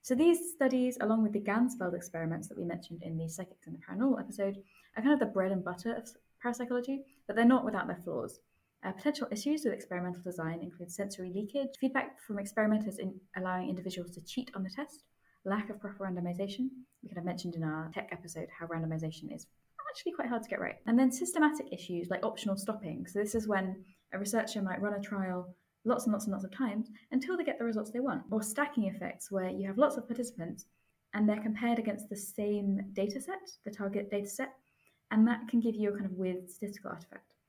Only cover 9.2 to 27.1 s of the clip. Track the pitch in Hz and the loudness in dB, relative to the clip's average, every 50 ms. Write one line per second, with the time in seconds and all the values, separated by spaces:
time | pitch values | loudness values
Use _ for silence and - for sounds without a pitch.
9.2 | 240 - 214 214 - 285 302 302 294 240 - - - - 185 180 175 180 180 180 | -2 -4 -4 -2 0 0 0 2 2 0 -2 -2 -6 -6 -4 -2 -2 -2 -4 -4
10.2 | - 185 170 165 160 160 165 170 185 180 175 - 175 175 - - 196 202 196 - | -6 -8 -6 -4 -4 -4 -4 -4 -8 -10 -10 -12 -12 -12 -6 -6 -6 -6 -4 -8
11.2 | 185 180 185 196 214 208 - 277 277 269 - - 269 262 - 269 254 - - - | -8 -6 -4 -4 -6 -2 -2 -2 -2 -2 -4 0 0 2 2 2 0 0 -8 -16
12.2 | - - 214 202 202 202 - 220 214 214 214 214 214 208 185 - - 190 190 - | -10 -6 -6 -6 -6 -4 0 2 4 4 4 4 2 -2 -4 -4 -6 -6 -6 -8
13.2 | - _ - 190 185 185 185 185 185 - 180 180 - 190 185 185 175 175 175 175 | -16 _ -8 -4 -2 -2 0 0 0 -2 -4 -4 -4 -6 -6 -6 -8 -8 -10 -14
14.2 | - - - 254 247 - - 196 190 185 - - 294 294 - - _ _ _ _ | -14 -8 -6 -6 -6 -6 -6 -6 -6 -6 -4 -8 -8 -8 -10 -20 _ _ _ _
15.2 | _ _ _ _ _ 190 196 214 208 - 208 208 - 202 202 - 196 190 180 180 | _ _ _ _ _ -2 0 0 -2 -4 -8 -8 -8 -10 -8 -6 -4 -4 -2 -2
16.2 | 175 175 175 180 196 202 202 - 254 262 - - - _ _ _ - - 185 175 | -2 -2 -2 -2 -2 -4 -2 -2 -2 -4 -4 -8 -18 _ _ _ -16 -10 -8 -4
17.2 | 170 180 175 175 - 175 170 165 160 156 151 156 160 160 165 - - - 175 165 | -4 -4 -4 -2 -4 -4 -4 -2 -2 -2 -2 -2 -4 -6 -6 -8 -8 -8 -10 -10
18.2 | - 170 - 160 - - - - 165 165 165 165 165 160 160 160 160 160 160 - | -10 -10 -10 -8 -10 -10 -10 -12 -8 -6 -4 -2 -2 -2 -2 -2 -2 -4 -6 -6
19.2 | - - - - - _ _ _ _ _ _ - - 587 508 - - 349 381 - | -10 -10 -10 -12 -14 _ _ _ _ _ _ -12 -12 -12 -12 -6 -6 -6 -4 -2
20.2 | - 240 240 226 226 - - - - - - - - - 226 247 269 262 254 - | -2 -2 -2 -2 -2 -2 -4 -2 -2 -4 -6 -6 0 4 6 8 8 6 4 2
21.2 | 359 359 - 330 302 302 302 302 - - - 180 - - 180 170 175 175 190 - | -2 -2 4 6 6 6 6 2 -6 -6 -8 -10 -6 -4 -4 -4 -2 -2 -2 0
22.2 | - 220 220 - - 208 196 196 - - 214 208 208 - 165 175 175 - - 202 | 0 -2 -2 -2 -2 0 0 0 0 -4 -4 -4 -4 -6 -6 -6 -8 -4 -2 0
23.2 | 214 214 - 226 214 214 202 190 190 185 185 - - - - _ _ _ - 190 | 0 2 0 0 2 4 2 2 2 0 -2 -6 -10 -18 -20 _ _ _ -6 -4
24.2 | 202 196 - 226 - 220 - 214 196 185 180 - 202 208 208 202 202 - 208 196 | -2 0 2 0 0 0 -2 -2 0 0 0 0 0 0 0 -2 -4 -4 -2 -2
25.2 | 190 185 185 180 180 180 - _ _ _ _ _ _ 220 247 233 - 226 214 202 | 0 0 -2 -2 -4 -6 -12 _ _ _ _ _ _ 2 2 2 4 2 2 2
26.2 | - 208 190 196 190 185 - - 269 226 202 214 226 - - - - _ | 0 -2 -2 -2 -4 -6 -2 -2 -2 0 0 -2 -4 -4 -6 -20 -12 _